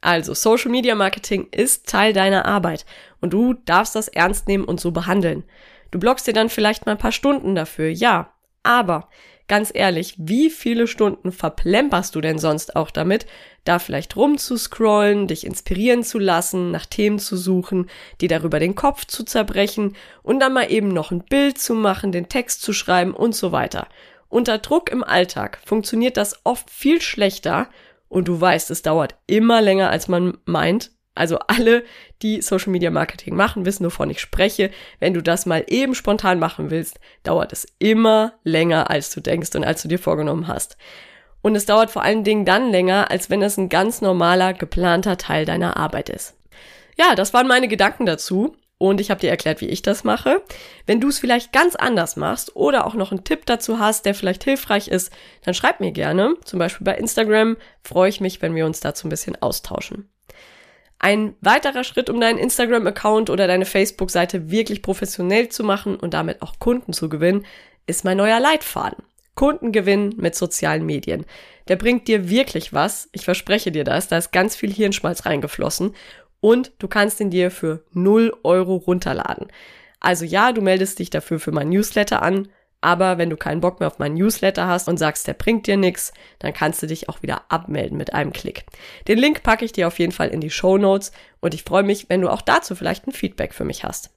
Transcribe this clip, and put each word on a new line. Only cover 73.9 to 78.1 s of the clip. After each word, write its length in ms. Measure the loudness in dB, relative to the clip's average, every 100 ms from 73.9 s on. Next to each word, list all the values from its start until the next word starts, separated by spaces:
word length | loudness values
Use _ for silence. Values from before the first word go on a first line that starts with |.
| -2 0
Da 100 | -2
ist 140 | 0
ganz 240 | 0 0 -2
viel 160 | -6
Hirnschmalz 520 | 0 -2 0 -4 -4
reingeflossen. 720 | -2 -2 -4 -4 -4 -2 -4 -6 -20 -20 _ _
Und 340 | 4 4 2 _
du 100 | -4
kannst 320 | 0 0 0
ihn 100 | -2
dir 200 | 2 0
für 340 | 0 -6 -6 _
null 400 | 0 4